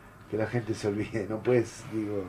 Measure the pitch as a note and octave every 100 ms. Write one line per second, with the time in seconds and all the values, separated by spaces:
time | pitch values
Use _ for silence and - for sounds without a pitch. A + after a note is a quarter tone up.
0 | - - - G#2 A2 B2 A2 G#2+ G#2+ G#2
1 | G2+ A2 G2 G#2+ A#2+ B2 G#2+ - - A2
2 | G#2 G#2